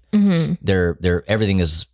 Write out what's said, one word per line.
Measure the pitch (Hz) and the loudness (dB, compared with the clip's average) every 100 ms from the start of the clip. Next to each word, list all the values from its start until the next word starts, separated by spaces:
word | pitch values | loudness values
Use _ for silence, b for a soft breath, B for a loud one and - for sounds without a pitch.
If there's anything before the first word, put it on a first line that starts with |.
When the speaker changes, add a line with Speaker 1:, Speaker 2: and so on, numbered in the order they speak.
| _ | _
Speaker 1:
Mm-hmm. | 214 202 170 151 175 | 0 2 0 -2 -4
Speaker 2:
they're, | - 95 87 82 | -2 0 0 -2
they're, | 90 87 - | -2 -2 -2
everything | 107 104 95 | 0 0 0
is, | 82 78 - | 0 -2 -6